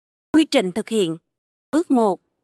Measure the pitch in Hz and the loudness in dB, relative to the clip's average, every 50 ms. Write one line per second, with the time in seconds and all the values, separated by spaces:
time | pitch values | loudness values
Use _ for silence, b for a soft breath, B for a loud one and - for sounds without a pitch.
0 | _ _ _ _ _ _ - 311 320 - - 262 190 185 175 220 202 - 226 214 | _ _ _ _ _ _ 0 0 2 2 0 0 0 -2 -4 -6 -6 -4 -2 -2
1 | 190 165 160 165 _ _ _ _ _ _ _ _ _ _ - 311 349 - 277 240 | -2 -2 -4 -8 _ _ _ _ _ _ _ _ _ _ -4 -4 -2 0 0 2
2 | 226 202 175 - _ _ _ _ | 2 2 0 -2 _ _ _ _